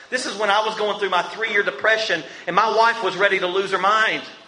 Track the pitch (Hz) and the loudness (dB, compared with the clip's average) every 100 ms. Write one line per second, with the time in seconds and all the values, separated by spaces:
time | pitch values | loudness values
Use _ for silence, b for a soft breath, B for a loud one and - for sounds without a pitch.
0 | B 247 - 202 208 208 220 202 208 190 | B -6 -4 -2 2 2 2 -2 -2 0
1 | 196 180 - 208 220 208 185 - 214 220 | 0 0 -2 -6 -2 0 0 0 2 2
2 | 220 170 139 B 180 180 220 208 226 - | 0 -4 -6 B -2 2 2 4 4 2
3 | 185 175 202 190 175 190 190 185 190 220 | -4 0 2 2 0 -2 -2 0 2 2
4 | 214 151 - - | 2 -2 -8 -18